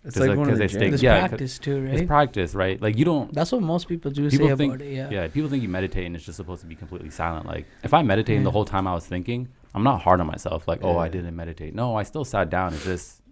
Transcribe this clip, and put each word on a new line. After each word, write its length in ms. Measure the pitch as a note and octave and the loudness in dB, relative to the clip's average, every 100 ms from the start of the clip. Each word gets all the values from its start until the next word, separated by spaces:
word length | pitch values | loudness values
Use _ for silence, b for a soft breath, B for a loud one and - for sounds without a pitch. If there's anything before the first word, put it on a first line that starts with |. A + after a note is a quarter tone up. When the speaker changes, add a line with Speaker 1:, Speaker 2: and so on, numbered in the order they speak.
Speaker 1:
It's 120 | C#3+ - | -6 2
Speaker 2:
'Cause 60 | |
Speaker 1:
like 80 | C3 | 4
Speaker 2:
I, 40 | |
Speaker 1:
going 120 | C#3+ C#3+ | 4 4
to 40 | |
Speaker 2:
'cause 40 | A2 | 4
Speaker 1:
the 60 | |
Speaker 2:
I 20 | G2+ | 2
Speaker 1:
gym. 120 | G3 | 2
Speaker 2:
stay, 80 | - | 2
Speaker 3:
It's 140 | C#3+ | 6
Speaker 2:
yeah, 160 | B2+ G2+ | 6 6
'cause 80 | F#2 | 4
Speaker 3:
practice 300 | A2 C3 - | -2 -6 -6
too, 240 | C#3+ C#3 | -4 -4
Speaker 2:
it's 160 | C3 C#3+ | -2 0
Speaker 3:
right? 80 | F3 | 4
Speaker 2:
practice, 460 | D3 C#3 G#2 E2+ G2 | 4 4 2 -2 0
right? 260 | F#2+ F#2+ | 0 0
Like, 160 | G#2+ A2 | 0 2
you 60 | |
don't 280 | D#3+ D3+ - | 4 2 0
Speaker 3:
That's 200 | C#3+ E3 | -2 0
what 100 | B3+ | 0
most 240 | E3 E3+ - | 0 -2 -2
people 240 | E3+ C#3+ | -6 -4
do 180 | C#3+ D3 | -2 2
Speaker 2:
people 200 | C#3 D3 | 4 4
Speaker 3:
say 80 | C3+ | 4
Speaker 2:
think, 180 | C#3+ | 0
Speaker 3:
about 100 | C3 | -2
it, 80 | C#3+ | -6
yeah. 160 | C3 C3 | -8 -4
Speaker 2:
yeah, 180 | G2 E2 | -4 -2
people 200 | C#3 D3+ | -2 -2
think 120 | C#3 | -2
you 60 | G#2 | -2
meditate 380 | F#2 F#2+ G2 F2 | -2 -2 -2 -4
and 100 | E2+ | -8
it's 80 | |
just 120 | - E2+ | -12 -12
supposed 260 | E2+ F2 | -12 -12
to 40 | E2 | -14
be 80 | |
completely 360 | D#2+ E2 F2+ D#2 | -16 -14 -12 -12
silent. 360 | - E2 D#2+ E2 | -6 -4 -4 -6
Like, 200 | D#2+ D#2+ - | -8 -10 -10
if 100 | - | 0
I'm 140 | D#3 C3 | 2 4
meditating 340 | G2 A2+ C3+ | 2 2 2
the 80 | B2+ | 2
Speaker 3:
Yeah. 40 | |
Speaker 2:
whole 100 | G#2 | 2
time 240 | G2+ F#2+ F#2+ | 0 0 -2
I 60 | |
was 120 | F2 - | -4 -4
thinking, 400 | F2+ F2+ A#2+ B2+ - - | -6 -4 -6 -6 -14 -10
I'm 120 | - | 0
not 160 | B2+ A2+ | 2 2
hard 180 | - F2+ | 4 4
on 60 | D#2+ | 2
myself. 400 | D#2 F2 E2 E2+ | -4 -6 -6 -4
Like, 140 | E2 | -2
"Oh, 140 | F#2+ E2+ | 0 0
I 80 | E2 | 0
Speaker 1:
Yeah. 60 | |
Speaker 2:
didn't 240 | F2+ F2 E2+ | -4 -8 -8
meditate." 400 | E2+ D#2 D#2 G2+ | -10 -12 -10 -4
No, 180 | B2 | -2
I 80 | G#2+ | -2
still 220 | G2+ D#3 | -4 -6
sat 260 | C3 G#2 E2+ | -4 -2 0
down. 240 | F2+ F#2 | 0 -2
It's 100 | D#2 | -4
just, 380 | F#2 F2+ - - _ | -4 -6 -8 -18 _